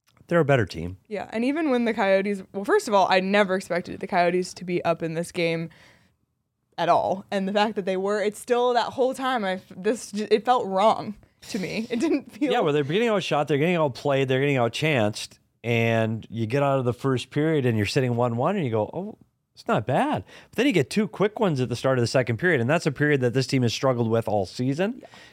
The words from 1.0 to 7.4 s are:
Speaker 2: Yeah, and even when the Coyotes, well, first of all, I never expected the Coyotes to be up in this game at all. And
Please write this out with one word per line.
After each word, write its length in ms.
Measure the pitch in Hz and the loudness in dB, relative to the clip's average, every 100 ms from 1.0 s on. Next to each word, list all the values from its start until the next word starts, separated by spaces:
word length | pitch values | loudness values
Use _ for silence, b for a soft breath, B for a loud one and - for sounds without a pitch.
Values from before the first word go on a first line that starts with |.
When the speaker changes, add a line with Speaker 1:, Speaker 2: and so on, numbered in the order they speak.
| - | -12
Speaker 2:
Yeah, 220 | 208 - | -10 -6
and 100 | 220 | -4
even 240 | 247 285 320 | -2 0 0
when 160 | 247 | 0
the 80 | 233 | 0
Coyotes, 500 | 220 196 196 202 202 190 | 0 2 2 2 -4 -8
well, 100 | 196 | -8
first 240 | 208 415 320 | 0 0 2
of 60 | |
all, 140 | 202 185 | 2 4
I 100 | 190 | 4
never 340 | 190 202 202 185 | 4 2 2 0
expected 440 | - 175 180 180 | -2 -4 -4 -8
the 60 | 190 | -2
Coyotes 480 | 185 175 180 185 | 2 2 2 -2
to 100 | - | -8
be 180 | 180 175 170 | -4 -2 -2
up 160 | 165 | -2
in 100 | 165 | -4
this 200 | 160 170 | -6 -6
game 360 | - 165 165 165 b b b b _ _ _ _ _ _ - | -2 -2 -2 -6 b b b b _ _ _ _ _ _ -2
at 120 | 170 | 2
all. 340 | 156 - 190 - | 4 2 -2 -4
And 180 | 202 | -4